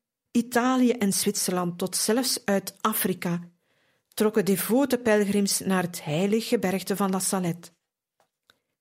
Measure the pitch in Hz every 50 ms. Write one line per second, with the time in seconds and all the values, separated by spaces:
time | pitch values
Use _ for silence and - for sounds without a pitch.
0 | _ _ _ _ _ _ - 233 233 247 247 240 240 254 262 254 254 240 226 247
1 | 202 196 185 - - 202 196 - - - 185 180 180 175 175 175 196 185 - -
2 | - - 220 254 247 - - - - - 202 196 190 - - _ - 220 214 -
3 | - 190 185 180 - 180 170 170 175 - _ _ _ _ _ _ _ _ _ _
4 | _ _ - - 214 214 214 220 180 190 196 - - - 202 175 190 - 247 240
5 | 240 226 214 208 208 196 196 202 202 196 - - - 190 190 185 180 175 175 -
6 | - 165 147 165 190 202 208 226 226 - 247 214 190 180 185 190 - - 196 185
7 | 202 190 190 185 190 - - 190 180 170 170 175 - - _ _ _ _ _ _
8 | _ _ _ _ _ _ _ _ _ _ _ _ _ _ _ _